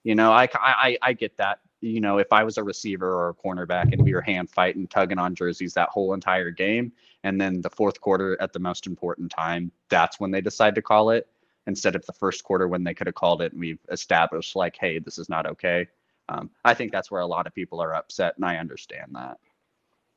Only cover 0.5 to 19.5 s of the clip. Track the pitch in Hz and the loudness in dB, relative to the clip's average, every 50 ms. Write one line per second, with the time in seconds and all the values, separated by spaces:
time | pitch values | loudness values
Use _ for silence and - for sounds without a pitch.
0.5 | - - - 131 127 104 131 127 123 - - 127 127 - 117 104 - - 98 98 | 2 2 2 2 4 4 4 2 2 2 0 0 0 -2 -4 -6 -4 -2 -2 -2
1.5 | 101 - _ _ _ _ - 117 113 113 104 101 101 101 98 - 110 107 110 110 | -2 -4 _ _ _ _ -6 -4 -2 0 0 2 2 2 4 6 6 4 4 4
2.5 | - 110 104 101 92 - - 107 95 90 92 92 92 87 87 87 85 - - 98 | 0 -4 -4 -4 -6 -6 -6 -6 -4 -2 -2 0 0 0 0 -2 -4 -6 -8 -6
3.5 | 92 90 87 82 90 90 87 - 95 95 95 98 92 87 - 107 95 90 90 - | -6 -6 -4 -2 0 2 4 4 6 6 4 4 4 2 0 -2 -2 -2 -4 -2
4.5 | - - 90 92 - 95 92 - - 104 95 90 98 90 90 90 90 - 92 87 | 2 2 2 2 2 -2 -6 -2 0 0 2 2 0 0 -2 -2 -2 -2 -2 -2
5.5 | 85 - 92 85 - 90 85 - - 104 98 95 95 98 - 98 92 95 90 87 | -2 -4 -6 -4 -2 0 0 0 0 0 0 0 -2 -2 0 0 0 0 0 -2
6.5 | 85 - 95 101 110 120 120 120 - _ _ _ _ _ - 98 95 98 98 95 | -4 -2 0 0 0 0 -2 -4 -8 _ _ _ _ _ -4 -2 0 0 0 0
7.5 | 92 90 87 - - - 107 101 - - - 104 95 92 98 95 92 - 95 92 | -2 -2 -4 -4 -2 0 0 0 0 0 0 0 2 2 2 0 -2 -2 -4 -4
8.5 | - 90 90 90 87 - - 98 90 - - 87 85 - 87 82 - - 80 85 | -4 -4 -6 -6 -6 -6 -8 -10 -8 -6 -6 -6 -6 -6 -8 -8 -6 -4 -4 -2
9.5 | 85 87 87 85 - _ _ - 98 87 82 - - - 104 95 95 95 92 104 | -2 -4 -4 -6 -10 _ _ 2 4 4 4 2 0 -4 -4 -2 -2 -2 -2 -2
10.5 | - - 110 107 104 110 - - 110 107 107 110 113 117 - _ _ _ _ _ | 2 4 4 4 4 2 2 4 4 6 6 6 4 2 0 _ _ _ _ _
11.5 | _ _ _ 104 98 95 - 101 87 92 - - - - 101 95 - - - - | _ _ _ -8 -6 -2 0 0 -2 -2 -4 -10 -6 -2 -2 -2 -2 -2 -4 -2
12.5 | 95 92 92 90 90 90 87 87 87 - - 90 85 - 95 87 85 80 85 82 | 0 0 0 0 -2 -2 -4 -4 -6 -6 -6 -6 -4 0 2 2 2 2 -2 -4
13.5 | - 82 85 80 80 - _ - - - - - 90 82 82 - 78 80 - - | -6 -6 -8 -8 -8 -10 _ -10 -10 -8 -2 0 2 2 2 2 0 -4 -8 -6
14.5 | - 95 90 85 - - 101 87 80 82 78 - - - 80 - 82 80 80 80 | -4 -2 -2 -2 -2 -4 -4 -4 -2 -4 -8 -10 -12 -12 -8 -4 -4 -4 -4 -4
15.5 | 76 - - 90 87 87 90 - _ _ _ _ _ _ _ - - - 110 - | -4 -4 -2 0 0 0 -2 -4 _ _ _ _ _ _ _ -10 -10 -8 -10 -12
16.5 | _ _ - 120 117 - 123 104 101 95 90 - 101 92 87 87 85 85 85 85 | _ _ 2 2 2 2 0 -6 -6 -6 -6 -6 -4 -4 -4 -2 -2 -4 -4 -6
17.5 | - 101 90 - 85 85 85 80 80 78 - - - - 92 85 - - 92 87 | -8 -10 -10 -8 -6 -6 -4 -4 -4 -6 -8 -6 -4 -2 -2 -2 -2 -2 -2 -4
18.5 | 85 82 82 78 65 - - - - - - 64 65 60 62 64 - - _ _ | -2 -4 -6 -10 -12 -14 -16 -16 -16 -16 -16 -14 -14 -14 -14 -14 -16 -18 _ _